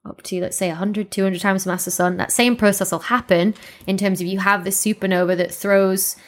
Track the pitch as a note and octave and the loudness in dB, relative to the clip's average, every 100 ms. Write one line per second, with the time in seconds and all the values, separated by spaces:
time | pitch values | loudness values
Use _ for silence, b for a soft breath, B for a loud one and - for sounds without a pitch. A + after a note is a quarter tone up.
0 | - - - F#3 F3+ - F#3 D#3+ G3 G#3 | -20 -16 -8 -6 -6 -4 -4 -2 -4 -4
1 | G3+ - F#3+ F3+ G3 F#3+ F#3 F3+ - - | -4 -2 0 0 0 0 -2 -4 -4 0
2 | F3+ F3+ - - A#3+ A#3+ G#3 G3 F#3+ E3 | 0 0 -2 2 2 4 2 2 -2 -4
3 | - A#3+ - F3 G3+ G#3+ B B - G3 | -2 -2 2 2 2 0 B B -4 0
4 | G3+ F#3 F3+ F#3+ F#3+ G3+ F3+ F#3+ G#3+ G#3+ | 0 0 -2 -2 0 0 0 -2 -2 0
5 | F#3+ F3+ F3+ F3+ F3 - G3+ G3 F#3+ F#3+ | 0 2 2 0 -2 -2 2 4 4 2
6 | - B | -2 B